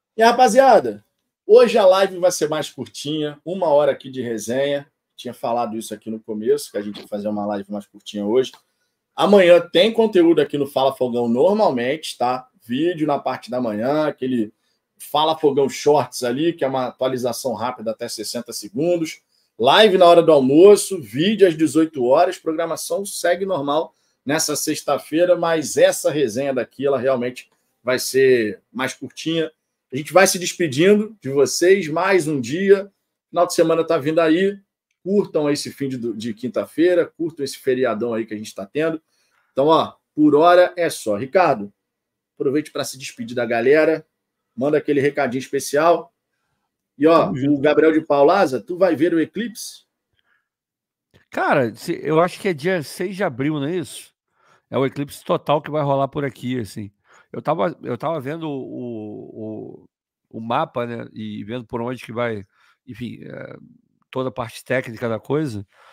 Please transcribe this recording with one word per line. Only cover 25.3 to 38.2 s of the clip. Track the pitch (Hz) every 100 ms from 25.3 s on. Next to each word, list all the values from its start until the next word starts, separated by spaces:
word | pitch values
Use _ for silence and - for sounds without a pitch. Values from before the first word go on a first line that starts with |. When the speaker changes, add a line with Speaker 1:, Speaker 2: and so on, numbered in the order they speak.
| 170
Speaker 1:
mas | 170 165 127 139
essa | 185 180 175
resenha | 147 127 110 139
daqui, | 127 110 - 139
ela | 135
realmente | 131 127 123 127 - _ _ _
vai | 120 127
ser | - 131 131 123 107 - _
mais | 113 131
curtinha. | - 127 - 160 165 160 - _ _ _
A | 131
gente | 147
vai | 165 190
se | 180
despedindo | 175 - 165 127 185 208 214 -
de | 135
vocês, | 139 127 - 175 196 156
mais | 160 190 190 151
um | 147
dia. | 113 165 196 196 196 _ _ _ _
Final | 170 175
de |
semana | - 160 160 160
tá | 165
vindo | 143 160
aí, | 160 170 196 202 _ _ _ _
curtam | 175 202 180 165 147
esse | 147 123
fim | - 139
de, | 131 117
de | 107 117
quinta-feira, | 104 123 107 101 - 175 175 151
curtam | - 165 151 135
esse | -
feriadão | 135 127 127 107 120
aí | 113